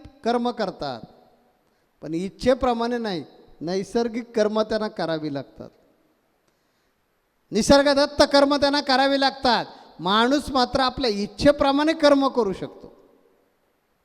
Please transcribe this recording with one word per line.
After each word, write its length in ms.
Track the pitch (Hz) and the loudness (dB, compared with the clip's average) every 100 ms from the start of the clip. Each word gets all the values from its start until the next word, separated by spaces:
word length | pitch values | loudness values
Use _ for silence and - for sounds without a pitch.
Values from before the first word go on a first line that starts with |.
| - - | -20 -10
कर्म 280 | - 240 240 | -4 -2 -4
करतात, 500 | 240 196 - 143 117 - - _ _ _ _ _ _ _ _ | -6 -6 -6 -10 -10 -14 -20 _ _ _ _ _ _ _ _
पण 120 | 156 | -10
इच्छेप्रमाणे 840 | 160 190 - - 254 269 233 233 240 | -8 -8 -4 0 2 0 -2 -2 -4
नाही. 260 | 226 175 131 - - - | -4 -6 -10 -18 -20 -12
नैसर्गिक 680 | 151 190 - 233 240 226 226 - | -6 -6 -4 -4 -4 -6 -6 0
कर्म 260 | 214 214 | 0 0
त्यांना 260 | 214 220 214 | -2 -2 -6
करावी 460 | - 165 160 151 | -6 -4 -4 -6
लागतात, 360 | 139 127 - 117 _ _ _ _ _ _ _ _ _ _ _ _ _ _ _ _ _ - | -8 -10 -16 -20 _ _ _ _ _ _ _ _ _ _ _ _ _ _ _ _ _ -6
निसर्गदत्त 720 | 214 - 277 285 277 294 294 285 | -2 4 4 4 2 0 2 4
कर्म 220 | 277 277 285 | 4 4 2
त्यांना 260 | 285 285 | 0 0
करावी 380 | 285 254 269 277 | 0 2 2 2
लागतात. 460 | 269 269 262 214 151 - - - | 0 0 0 0 -2 -12 -20 -8
माणूस 520 | 165 208 240 285 - | 0 2 2 2 0
मात्र 280 | 262 247 269 | -2 0 0
आपल्या 320 | 262 254 262 | -2 -2 -4
इच्छेप्रमाणे 840 | 202 202 - 277 294 277 277 302 | -4 -6 2 2 4 2 2 0
कर्म 340 | 320 285 277 269 | 4 4 4 2
करू 260 | 254 208 | 0 -2
शकतो. 400 | 180 139 - - - _ _ _ _ _ _ _ _ _ _ | -4 -10 -14 -20 -20 _ _ _ _ _ _ _ _ _ _